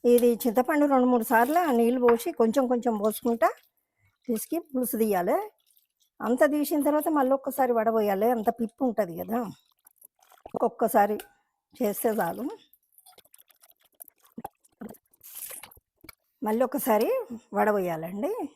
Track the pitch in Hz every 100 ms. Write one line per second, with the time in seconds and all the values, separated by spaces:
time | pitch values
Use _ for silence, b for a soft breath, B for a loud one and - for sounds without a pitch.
0 | 247 240 240 233 247 214 254 302 294 269
1 | 254 247 226 233 247 330 339 233 233 254
2 | 240 233 349 - 226 269 247 247 240 214
3 | 214 208 240 233 349 - _ _ _ _
4 | _ _ - 220 - 320 - 254 240 220
5 | 220 185 180 330 427 _ _ _ _ _
6 | _ _ 214 247 302 294 285 302 285 294
7 | 320 294 262 269 269 254 254 233 220 220
8 | 208 190 226 240 214 233 226 _ 262 214
9 | 185 165 180 233 214 - _ _ _ _
10 | _ _ _ _ - - 233 233 226 226
11 | 202 208 - _ _ _ _ - 220 196
12 | 233 214 170 190 269 440 _ _ _ _
13 | _ _ _ _ _ _ _ _ _ _
14 | - _ _ - - _ _ _ - -
15 | _ _ - - - - - - _ _
16 | - _ _ _ 214 220 254 269 - 214
17 | 254 523 440 226 _ 208 208 208 180 160
18 | 165 202 294 453 320